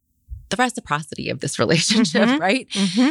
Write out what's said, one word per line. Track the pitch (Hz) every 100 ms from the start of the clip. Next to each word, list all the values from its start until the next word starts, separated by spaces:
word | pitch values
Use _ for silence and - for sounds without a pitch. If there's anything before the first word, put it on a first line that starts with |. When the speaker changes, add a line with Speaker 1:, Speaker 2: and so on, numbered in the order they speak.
| _ _ _ - -
Speaker 1:
the | 196
reciprocity | 247 - - 147 160 - -
of | 131
this | - -
<laughs> |
relationship," | 117 160 - 214 196 220 220
Speaker 2:
Mm-hmm. | 277
Speaker 1:
right? | 190 254 -
Speaker 2:
Mm-hmm. | 202 190 190 254